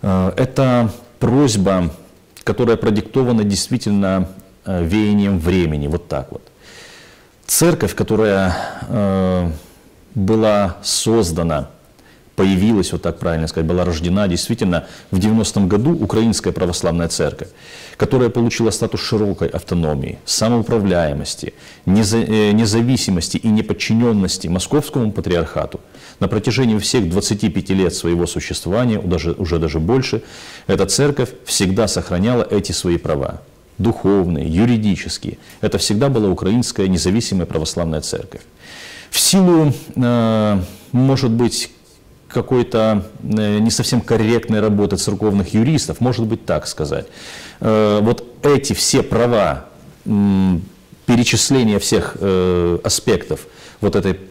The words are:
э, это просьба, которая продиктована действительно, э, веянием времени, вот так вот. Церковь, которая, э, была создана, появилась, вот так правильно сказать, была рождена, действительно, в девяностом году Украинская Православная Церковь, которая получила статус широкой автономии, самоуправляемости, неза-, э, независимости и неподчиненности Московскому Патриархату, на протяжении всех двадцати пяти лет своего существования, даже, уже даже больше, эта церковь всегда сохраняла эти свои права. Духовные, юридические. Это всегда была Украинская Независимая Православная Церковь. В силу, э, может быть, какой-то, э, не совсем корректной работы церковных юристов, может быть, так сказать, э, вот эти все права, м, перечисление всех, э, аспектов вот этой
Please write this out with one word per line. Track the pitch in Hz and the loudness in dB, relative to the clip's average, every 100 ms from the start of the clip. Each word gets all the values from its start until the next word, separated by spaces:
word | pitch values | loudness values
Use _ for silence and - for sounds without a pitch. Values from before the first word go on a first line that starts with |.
э, | 101 92 92 92 | 0 0 0 0
это | 131 - 135 123 117 - - - | -2 0 2 2 0 -4 -18 -4
просьба, | 113 127 143 104 95 95 87 76 - - _ - | 0 4 2 2 2 2 -2 -6 -20 -20 _ -12
которая | - 110 120 110 | -6 0 2 2
продиктована | 120 104 104 135 123 117 | 2 0 0 0 2 2
действительно, | 104 98 - 123 113 101 98 95 90 - - - - | 2 0 -2 -4 0 0 2 0 -2 -8 -20 -18 -6
э, | 92 | -4
веянием | 85 104 107 104 101 98 | 0 0 2 2 2 0
времени, | 80 90 82 76 71 | 0 0 0 -2 -2
вот | 85 - | -4 -4
так | 71 67 | -8 -8
вот. | - - _ - - - - - - - _ - | -14 -18 _ -20 -20 -20 -20 -20 -20 -20 _ -6
Церковь, | - 165 165 101 - | 0 2 2 -2 -2
которая, | 104 107 110 98 95 82 - - - | 0 2 2 2 2 -2 -6 -10 -6
э, | 120 101 95 92 92 87 78 - - - _ - - | -2 0 0 0 0 -2 -4 -12 -20 -20 _ -12 -4
была | 95 110 107 104 98 82 | 0 2 4 2 0 -4
создана, | - - - 113 95 82 85 76 69 - _ _ - - _ - | -6 -4 2 2 2 0 -2 -2 -6 -14 _ _ -20 -20 _ 0
появилась, | 98 95 104 110 90 | 2 4 4 2 2
вот | 85 | -2
так | 85 82 | -4 -4
правильно | 87 82 80 | -2 -2 -2
сказать, | - 82 | -2 0
была | 87 | 0
рождена, | 87 82 85 92 101 | 0 -2 0 0 0
действительно, | 85 - 117 101 87 - - - | -2 -2 -2 0 -2 -4 -20 -6
в | 95 | -2
девяностом | 104 110 107 - 95 | 2 2 0 0 2
году | 101 127 | 2 2
Украинская | 175 104 - 113 104 - | 0 0 2 2 0 -2
Православная | - 90 87 90 85 85 | -2 -2 0 -2 0 -2
Церковь, | - 73 - - - - - - - | -2 -4 -4 -14 -16 -20 -20 -20 -4
которая | 107 131 120 | 0 2 2
получила | 120 117 - 113 | 2 0 2 0
статус | 101 110 110 | 0 -4 -4
широкой | - 110 104 92 82 | -2 0 0 -2 -4
автономии, | 82 - 87 80 73 65 - | -4 -4 -2 0 -2 -6 -10
самоуправляемости, | - - 110 120 107 117 98 87 80 71 71 - - - - - - | -6 -2 0 0 0 0 2 2 0 -2 -8 -10 -12 -14 -20 -10 0
неза-, | 98 104 113 110 | 2 2 0 2
э, | 110 104 | 2 4
независимости | 104 113 110 120 131 - 92 - - | 4 2 2 2 0 0 -2 -2 -4
и | 117 | 0
неподчиненности | 107 107 104 - 110 120 107 92 - - | 0 0 -4 0 2 4 2 0 -2 -4
Московскому | 87 - 143 143 143 110 | -4 0 -2 0 -2 -2
Патриархату, | 98 - 87 80 - 73 - - - - - | -2 -2 0 -2 -4 -8 -10 -18 -20 -20 -6
на | 95 | -2
протяжении | 107 104 113 127 107 | -2 -2 0 2 2
всех | 98 135 90 | 0 0 0
двадцати | 90 - 104 110 | -2 -2 -2 0
пяти | 90 85 | -2 -2
лет | 95 92 | 2 2
своего | 85 85 87 85 | 0 -2 0 0
существования, | - - - - 101 123 107 | -4 -6 -8 -4 0 0 0
даже, | 90 87 82 | -2 -2 -2
уже | 80 87 82 | -4 -2 0
даже | 80 78 | 0 -2
больше, | 80 131 131 113 - - - - - | 0 0 0 -4 -6 -20 -20 -20 -4
эта | - 120 | 0 0
церковь | - 143 139 123 - | 2 0 0 -4 -6
всегда | - - 98 95 107 | -8 -2 0 0 0
сохраняла | - 85 87 104 123 - | -2 -4 -2 0 0 0
эти | 104 - | -2 -2
свои | 90 92 85 | -4 -2 -2
права. | - 76 67 - - - _ - | -2 -4 -4 -8 -16 -20 _ -2
Духовные, | 101 110 95 101 87 80 76 | -2 0 2 2 2 -2 -2
юридические. | 80 120 117 107 90 - - - - - - | 2 2 2 2 -2 -4 -8 -10 -12 -18 -6
Это | 107 98 | -2 -2
всегда | - 107 143 | -2 0 2
была | 127 104 | 2 2
Украинская | 87 92 117 117 - 98 | 0 2 0 0 0 0
Независимая | 92 92 104 113 95 85 | 2 2 0 0 -2 -2
Православная | - 80 - 82 78 | -4 -4 -2 -2 -4
Церковь. | - - - - - _ - - - - - | -4 -8 -10 -16 -20 _ -20 -20 -20 -20 -8
В | - | -2
силу, | - 190 180 170 151 - - - | 2 4 6 6 4 0 -6 -2
э, | 123 120 113 110 107 101 87 - - | 0 2 2 2 2 0 -2 -12 -4
может | 120 135 135 131 | 0 2 2 0
быть, | 113 120 - - - _ - - - _ | 2 0 -2 -10 -12 _ -20 -20 -20 _
какой-то, | - - 127 117 113 110 107 90 - | -6 0 0 2 2 2 2 -2 -10
э, | - 110 107 104 | -4 -2 0 2
не | 110 | 2
совсем | - 120 123 | 0 0 -2
корректной | - 113 107 117 - 110 | 2 2 4 2 0 0
работы | 110 101 101 95 | 2 2 0 0
церковных | - 101 107 101 92 107 | -2 0 0 0 0 0
юристов, | 120 156 - - | 2 2 -2 -2
может | 123 120 113 | -2 0 -2
быть, | 113 - | -4 -2
так | 78 - | -4 -4
сказать, | - 73 71 69 - - - - - | -6 -4 -4 -8 -16 -18 -18 -20 -6
э, | 110 110 107 104 | 0 4 4 4
вот | 107 120 - - | 2 0 -4 -4
эти | 143 139 - | 2 2 2
все | 98 - 135 | -2 0 0
права, | - 113 120 117 90 69 - - - - - | 2 0 2 4 2 -2 -8 -20 -20 -16 -2
м, | 104 101 95 95 90 95 - - - - | 2 4 4 2 0 -2 -16 -20 -16 0
перечисление | 120 120 113 - 135 113 101 | 2 2 0 2 2 4 2
всех, | - 107 87 - | 0 0 -2 -4
э, | 98 92 90 90 87 85 | 0 2 2 2 2 0
аспектов | - - - 101 - 76 - - - - | -2 -4 0 -2 -2 -10 -10 -20 -20 -4
вот | 104 101 | 0 0
этой | 95 90 - | 0 -2 -8